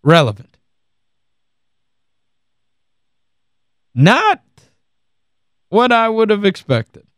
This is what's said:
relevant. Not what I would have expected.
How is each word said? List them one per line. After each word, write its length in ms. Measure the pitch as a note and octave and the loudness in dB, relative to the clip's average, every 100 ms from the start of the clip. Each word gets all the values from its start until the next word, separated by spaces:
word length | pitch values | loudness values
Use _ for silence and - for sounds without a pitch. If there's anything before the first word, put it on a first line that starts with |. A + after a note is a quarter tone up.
relevant. 560 | C#3 E3 B2+ G#2 - _ _ _ _ _ _ _ _ _ _ _ _ _ _ _ _ _ _ _ _ _ _ _ _ _ _ _ _ _ _ _ _ _ _ | 2 2 0 -6 -20 _ _ _ _ _ _ _ _ _ _ _ _ _ _ _ _ _ _ _ _ _ _ _ _ _ _ _ _ _ _ _ _ _ _
Not 480 | B2 D#3 C4 G#4+ F#4 _ _ _ _ _ _ _ _ _ _ _ _ _ | 0 2 2 0 -4 _ _ _ _ _ _ _ _ _ _ _ _ _
what 240 | G3 B3 | -2 0
I 160 | A#3 A3+ | 0 0
would 220 | A3 A3 | -2 -2
have 140 | G#3 | 0
expected. 600 | G3+ F#3 - A#2+ - - _ | -2 -4 -6 -6 -6 -20 _